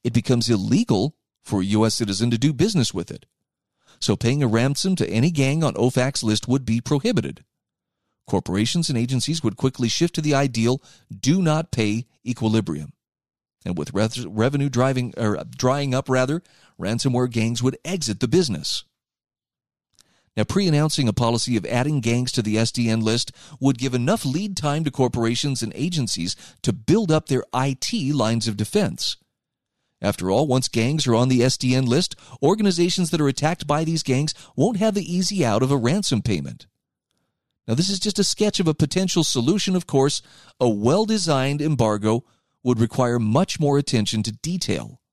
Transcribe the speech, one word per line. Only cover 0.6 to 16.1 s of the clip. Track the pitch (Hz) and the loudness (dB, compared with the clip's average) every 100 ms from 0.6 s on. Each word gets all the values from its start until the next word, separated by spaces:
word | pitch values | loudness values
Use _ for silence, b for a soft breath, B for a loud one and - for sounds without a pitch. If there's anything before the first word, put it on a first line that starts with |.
| 107 139 240 107 135 _ _ _ | 2 0 2 0 0 _ _ _
for | - 101 | -4 -2
a | 95 | 0
U | 107 110 | 2 2
S | - | 0
citizen | 104 98 117 | -4 -2 0
to | 113 | 2
do | 139 | 0
business | 127 196 190 113 | 2 0 2 0
with | 95 85 | -4 -10
it. | - _ _ _ _ _ _ b b | -14 _ _ _ _ _ _ b b
So | - 101 | -2 0
paying | 117 143 | 0 2
a | 127 | 2
ransom | 113 131 143 190 180 | 2 0 0 0 0
to | - | 0
any | 107 175 | 2 2
gang | 156 135 156 151 | 2 0 0 -2
on | |
ofac's | - 123 127 127 - | 2 0 2 -2 -2
list | 110 107 - | 0 0 0
would | 135 120 | 0 0
be | 117 | -2
prohibited. | - 147 226 196 73 - _ _ _ _ _ _ _ _ - | 0 0 0 0 -2 -10 _ _ _ _ _ _ _ _ -4
Corporations | 95 - 92 117 175 160 | -4 -2 0 0 0 -2
and | 123 | -2
agencies | 123 131 - 165 | 0 -2 -2 -2
would | 165 - | -2 0
quickly | 131 - 117 | -4 0 -2
shift | - 170 | 0 0
to | - | 0
the | 151 139 | 0 2
ideal | 143 113 113 135 b b b | 0 2 0 0 b b b
do | 101 160 185 | -4 2 2
not | 165 156 165 | 2 0 -2
pay | - 107 110 123 _ | -2 0 0 -6 _
equilibrium. | 120 120 113 110 87 76 76 _ _ _ _ _ _ _ 87 | -8 -2 2 2 0 -6 -8 _ _ _ _ _ _ _ -8
And | 87 | -6
with | 73 | -4
re-, | 95 110 120 98 | -2 -2 -4 -8
revenue | 107 117 143 139 | 0 0 0 -2
driving, | 123 131 127 123 - | 0 0 0 -4 -2
or | 110 98 - 123 | -2 -2 -6 -2
drying | 127 139 139 127 | 0 0 0 -2
up, | |
rather, | 135 | 0